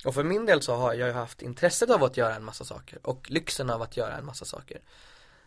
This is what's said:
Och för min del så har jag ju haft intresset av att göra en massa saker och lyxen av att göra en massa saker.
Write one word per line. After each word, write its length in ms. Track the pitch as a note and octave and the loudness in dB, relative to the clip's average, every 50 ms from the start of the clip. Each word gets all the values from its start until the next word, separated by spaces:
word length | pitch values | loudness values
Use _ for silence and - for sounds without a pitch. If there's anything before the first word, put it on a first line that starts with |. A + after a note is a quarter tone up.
| - | -4
Och 100 | C3+ B2+ | -4 0
för 100 | C#3+ C#3+ | 0 0
min 220 | E3 F#3+ G#3+ A#3 | 2 2 2 4
del 160 | A3 F3+ D3 - | 6 4 4 4
så 120 | - A#2+ | 2 0
har 200 | A#2+ B2+ A#2+ A#2 | 2 2 0 0
jag 140 | A#2+ B2 B2 | 0 -2 -2
ju 60 | A#2+ | -2
haft 280 | B2 A#2 - - - - | -4 -6 -8 -10 -12 -10
intresset 480 | B2 A#2+ - F3 F3 E3+ - A#3 A#3 | -10 -4 2 2 2 4 4 4 6
av 140 | A#3+ F#3 C#3 | 6 6 6
att 120 | A#2+ - | 4 4
göra 180 | B2+ A#2 A2+ A2 | 4 2 2 0
en 100 | A2 A2 | -2 -8
massa 200 | A2 - - - | -10 -12 -12 -12
saker 340 | - - - - - - - - | -12 -14 -14 -16 -16 -18 -10 -6
och 280 | C3+ B2+ C3 - - | -6 -6 -6 -4 -2
lyxen 400 | C3 E3 E3 - - - C3 B2+ | -2 -2 -2 -2 -4 -2 -2 -2
av 120 | A#2 A2+ A2+ | -2 -2 -2
att 140 | - - | -6 -4
göra 200 | B2 A2+ G#2+ - | -4 -4 -4 -4
en 100 | - C#3 | -8 -10
massa 180 | D3 B2+ - - | -10 -12 -12 -12
saker. 360 | - - - - - - - - _ - - - - - - - - _ _ _ | -12 -12 -12 -12 -14 -16 -16 -18 _ -20 -20 -20 -20 -20 -20 -20 -20 _ _ _